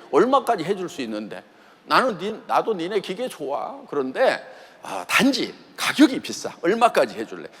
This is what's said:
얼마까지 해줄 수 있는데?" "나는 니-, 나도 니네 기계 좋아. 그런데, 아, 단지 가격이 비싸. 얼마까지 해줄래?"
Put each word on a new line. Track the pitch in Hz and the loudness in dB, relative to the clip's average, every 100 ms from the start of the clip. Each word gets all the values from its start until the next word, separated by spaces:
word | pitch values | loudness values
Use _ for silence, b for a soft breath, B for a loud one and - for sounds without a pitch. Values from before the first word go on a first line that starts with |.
| - | 0
얼마까지 | 139 240 269 233 208 | 4 6 4 2 -2
해줄 | 151 202 175 | -2 -4 -6
수 | - | -8
있는데?" | 117 107 104 90 - B B B - | -8 -8 -8 -14 -18 B B B 0
"나는 | 160 254 175 | 2 2 0
니-, | 196 214 - | -6 -8 -2
나도 | 131 190 | 0 0
니네 | 190 170 208 | -2 -2 -4
기계 | 180 185 254 | -4 -6 -6
좋아. | - 135 139 151 277 262 | -6 -6 -6 -6 -10 -6
그런데, | 143 131 190 247 117 - B B B | -4 -2 2 2 2 -4 B B B
아, | - 95 90 | -10 -10 0
단지 | - 254 240 107 - - - | 4 4 2 -4 -8 -18 -6
가격이 | - - 285 269 | -2 6 4 4
비싸. | - - 113 - | -6 -8 -10 -2
얼마까지 | 170 226 233 - 123 101 | 0 4 4 4 0 -2
해줄래?" | 110 87 73 B | -10 -12 -16 B